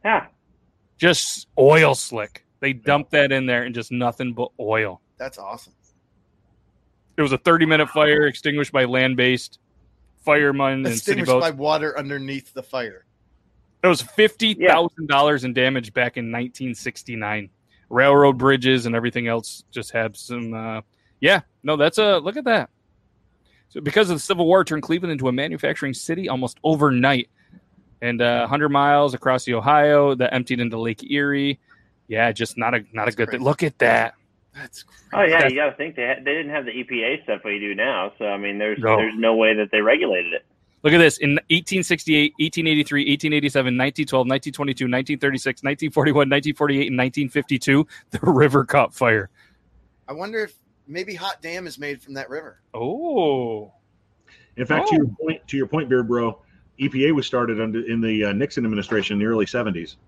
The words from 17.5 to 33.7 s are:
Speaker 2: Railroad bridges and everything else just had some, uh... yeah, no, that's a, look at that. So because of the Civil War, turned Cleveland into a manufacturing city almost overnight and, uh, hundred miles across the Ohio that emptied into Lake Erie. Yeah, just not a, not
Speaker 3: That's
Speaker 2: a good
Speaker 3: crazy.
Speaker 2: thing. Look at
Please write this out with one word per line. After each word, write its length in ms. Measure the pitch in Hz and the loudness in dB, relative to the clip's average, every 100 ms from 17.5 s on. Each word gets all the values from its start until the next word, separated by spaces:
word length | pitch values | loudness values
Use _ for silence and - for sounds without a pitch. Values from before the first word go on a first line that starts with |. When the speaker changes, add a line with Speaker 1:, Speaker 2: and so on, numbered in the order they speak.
| _ _ _ _ | _ _ _ _
Speaker 2:
Railroad 480 | 120 139 143 143 131 | 2 6 8 6 4
bridges 480 | 131 135 123 131 117 | 2 2 2 0 0
and 100 | 117 | -4
everything 320 | 117 123 117 | -4 -4 -4
else 340 | 113 110 - _ | -4 -6 -18 _
just 220 | - 110 | -12 -8
had 240 | 117 113 104 | -4 -4 -8
some, 380 | - 120 117 | -14 -12 -10
uh... 260 | 110 113 110 - _ _ _ | -10 -10 -10 -14 _ _ _
yeah, 200 | 143 190 - _ | 2 2 0 _
no, 140 | - 151 | -6 0
that's 220 | 147 190 | 0 2
a, 180 | 214 190 | 2 2
look 180 | 156 240 | -2 -6
at 80 | |
that. 260 | 254 220 131 _ _ _ _ _ _ _ _ _ _ | -2 -2 -2 _ _ _ _ _ _ _ _ _ _
So 120 | - | -10
because 260 | 147 202 208 | -2 0 2
of 60 | 165 | 0
the 40 | |
Civil 260 | - 185 165 | -4 0 4
War, 180 | 185 | 4
turned 180 | 175 156 | 4 -4
Cleveland 300 | - 165 175 | -4 -4 -4
into 160 | 147 127 | -4 -2
a 40 | |
manufacturing 600 | 123 147 160 147 151 139 | -2 -4 -4 -4 -4 -6
city 340 | 127 - 165 190 | -8 -6 -6 -4
almost 300 | 131 127 - | -4 -6 -4
overnight 640 | 156 156 147 123 135 135 120 _ _ - _ _ _ _ | -2 2 4 4 2 2 -2 _ _ -20 _ _ _ _
and, 200 | 120 120 | -6 0
uh, 260 | 120 120 117 | 0 2 0
hundred 220 | 143 147 | 0 0
miles 420 | 143 143 143 143 | 2 4 4 4
across 300 | 127 135 127 | 0 0 0
the 100 | - | 0
Ohio 600 | 120 123 147 147 147 143 | -2 2 4 6 6 4
that 180 | 131 123 | 2 0
emptied 260 | 127 123 123 | -2 -4 -4
into 180 | 117 113 | -4 -4
Lake 300 | 117 113 - | -6 -6 -4
Erie. 520 | 143 143 143 139 139 _ _ _ _ _ | -2 0 0 -2 -4 _ _ _ _ _
Yeah, 240 | 107 117 | 0 0
just 240 | 107 117 - | 0 -6 -4
not 180 | 117 | -2
a, 40 | 120 104 | -2 -4
not 120 | 113 | -4
Speaker 3:
That's 100 | 107 | -4
Speaker 2:
a 20 | 117 | -2
good 100 | 110 | -4
Speaker 3:
crazy. 100 | 123 | -2
Speaker 2:
thing. 60 | |
Look 180 | 131 143 | -2 0
at 160 | 160 | -2